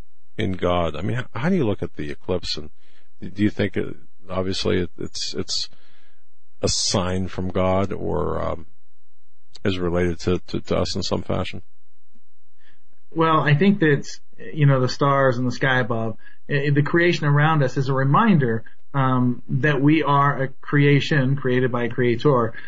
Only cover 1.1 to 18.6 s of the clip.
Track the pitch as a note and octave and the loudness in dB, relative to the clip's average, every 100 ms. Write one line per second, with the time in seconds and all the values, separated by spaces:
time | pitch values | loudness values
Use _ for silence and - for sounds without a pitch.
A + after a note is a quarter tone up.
1.1 | A#2+ - A2+ D#3 F#3+ A2+ F#2+ - - D2 | -2 -2 -2 0 2 2 0 -2 -4 -4
2.1 | C#2 - F2+ - - D2+ - - - - | -4 -2 -2 0 -4 -4 -6 -6 -6 -6
3.1 | - G2+ F#2+ G#2 - G2+ - - - - | -6 -6 0 0 2 -2 -2 -4 -4 -6
4.1 | - F#2 F#2 F#2 F#2 G2+ F#2+ F2 - F2 | -6 -4 -2 -2 0 0 0 0 -4 -6
5.1 | - - - F#2 - B2+ - - - - | -4 -4 -4 -2 -2 -4 -6 -6 -6 -6
6.1 | - - - - - - - - G#2+ F2+ | -6 -6 -6 -6 -4 -2 0 0 0 0
7.1 | F#2 F#2 - F#2 F#2+ F#2 F#2 G2 F2 F2+ | 0 -2 -4 -2 0 2 2 0 -2 -2
8.1 | E2 E2 D#2+ E2 D#2+ D#2 - - - - | -2 -2 -2 -2 -4 -6 -6 -6 -8 -6
9.1 | - - - - - G#2+ F#2 F2 F2 F2+ | -8 -8 -8 -8 -4 -2 0 0 2 0
10.1 | E2+ - F2+ - - - E2+ - G2 - | 0 0 -2 -2 -4 -2 0 0 -2 -2
11.1 | F#2+ F2+ F#2+ F#2 - - - - - - | -2 -2 -2 -2 -4 -6 -6 -6 -6 -6
12.1 | - - - - - - - - - - | -6 -8 -8 -6 -8 -8 -6 -6 -6 -4
13.1 | D#3+ D#3+ D#3 D3 D3 G3 G3 D#3+ C#3 - | 0 2 4 4 4 4 4 4 2 0
14.1 | - - - - D#3 C#3+ C3+ B2+ - C#3+ | -6 -6 -6 -6 2 4 4 2 2 2
15.1 | C#3 C3+ A#2+ B2+ - C3+ B2+ A#2 A2+ A2+ | 4 4 2 0 0 2 2 0 -2 -2
16.1 | G#2 - - - C#3+ C#3+ C#3+ D3 E3+ F3 | -4 -6 -6 -2 -2 2 2 2 2 2
17.1 | E3+ D3 D3 D#3 D#3+ C3 D3 C3 C3 C#3 | 2 2 4 4 4 2 0 0 0 2
18.1 | E3 A3+ E3+ B2 A2+ | 4 6 4 4 0